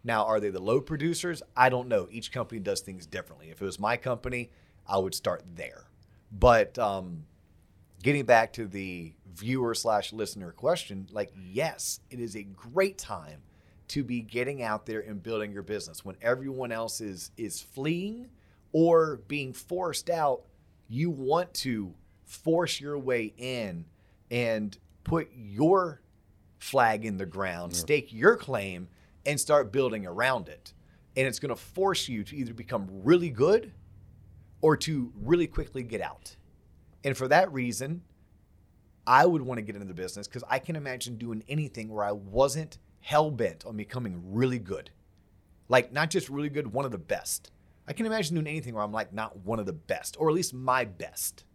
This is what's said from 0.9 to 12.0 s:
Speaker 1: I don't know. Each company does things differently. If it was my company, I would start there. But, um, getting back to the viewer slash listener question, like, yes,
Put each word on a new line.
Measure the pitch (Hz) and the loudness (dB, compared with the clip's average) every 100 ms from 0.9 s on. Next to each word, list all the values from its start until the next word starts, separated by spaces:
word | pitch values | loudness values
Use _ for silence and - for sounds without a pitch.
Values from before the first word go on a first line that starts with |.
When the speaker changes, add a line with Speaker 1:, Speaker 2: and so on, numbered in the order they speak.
| 156 160 165 180 165 - - | -2 0 0 -4 -6 -6 6
Speaker 1:
I | 127 | 6
don't | 127 123 | 6 2
know. | 107 - | 0 0
Each | 113 - | -8 -8
company | 127 113 113 | -6 -6 -4
does | 98 95 | -2 -2
things | - 92 80 | -4 -14 -10
differently. | 95 - 69 78 | -10 -10 -18 -20
If | 80 | -8
it | 98 | -8
was | 90 | -2
my | 104 120 | 0 0
company, | 127 120 127 123 120 - _ _ - | -2 -4 -4 -6 -8 -16 _ _ -2
I | 98 | 0
would | 95 - | 0 -2
start | - 85 90 85 | -2 -4 -8 -12
there. | 64 - - _ _ - _ | -12 -14 -20 _ _ -20 _
But, | 101 123 117 101 - | 6 8 8 6 0
um, | 107 98 92 82 78 _ _ _ _ _ _ - | -2 -2 -6 -12 -14 _ _ _ _ _ _ -2
getting | 135 143 120 | 0 0 6
back | 117 113 | 6 6
to | - 107 | -4 -8
the | 98 95 87 80 - 95 | -8 -8 -8 -12 -16 -20
viewer | 85 110 131 117 | -10 -4 0 0
slash | 113 117 107 - | 0 2 2 0
listener | 110 104 104 87 | -6 -6 -6 -12
question, | - 135 170 - 98 95 | -4 -2 -2 -4 -10 -8
like, | 104 101 95 | -4 -4 -6
yes, | 92 104 156 - - - | -8 -4 -4 -4 -8 -8